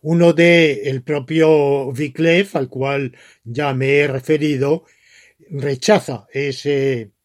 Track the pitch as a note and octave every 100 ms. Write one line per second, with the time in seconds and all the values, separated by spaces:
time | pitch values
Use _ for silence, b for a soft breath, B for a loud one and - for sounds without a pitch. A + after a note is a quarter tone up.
0 | D3 E3+ E3+ D#3 E3+ E3+ D#3+ B2 C#3+ C3
1 | C3 D3 B2+ D#3+ D#3 D#3 C#3+ C#3 B2+ A#2
2 | D3 C3 E3 E3+ G3+ E3 C3 C3 C3+ C#3
3 | C3 b b b A#2 A#2 D3 C3 C3+ C#3+
4 | C#3+ C3+ C3 D#3 D3+ C#3 C#3 E3 b b
5 | b b b b _ D3 C#3 C3 - G3+
6 | - A#2+ _ C3+ C#3+ C3 C#3+ C#3+ C3+ B2
7 | G#2+ _